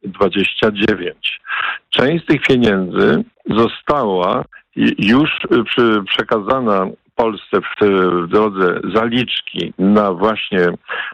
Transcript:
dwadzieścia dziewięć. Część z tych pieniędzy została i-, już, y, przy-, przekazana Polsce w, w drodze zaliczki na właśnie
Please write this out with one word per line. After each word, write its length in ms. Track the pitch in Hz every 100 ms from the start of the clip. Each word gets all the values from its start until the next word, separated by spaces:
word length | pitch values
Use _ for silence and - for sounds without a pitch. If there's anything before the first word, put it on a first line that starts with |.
dwadzieścia 680 | - 90 98 98 95 - 110
dziewięć. 720 | 104 110 95 87 - - - - - - - _
Część 340 | - 127 165
z 20 | -
tych 160 | 151
pieniędzy 840 | - 131 117 98 92 95 104 - 220 _ -
została 920 | 104 113 - - 147 113 92 90 123 - - _ -
i-, 320 | 113 - 98
już, 220 | 123 156 - -
y, 120 | 123
przy-, 380 | 107 - 120 107 95
przekazana 800 | - 110 113 98 135 120 98 95 - _ -
Polsce 440 | 113 98 - 101
w, 240 | - - 104 95 90 90
w 40 | 85
drodze 520 | 101 107 95 92 87 -
zaliczki 800 | 101 117 120 127 - - - 85 -
na 340 | 95 104 104
właśnie 600 | 85 104 104 - 95 87 87 - - -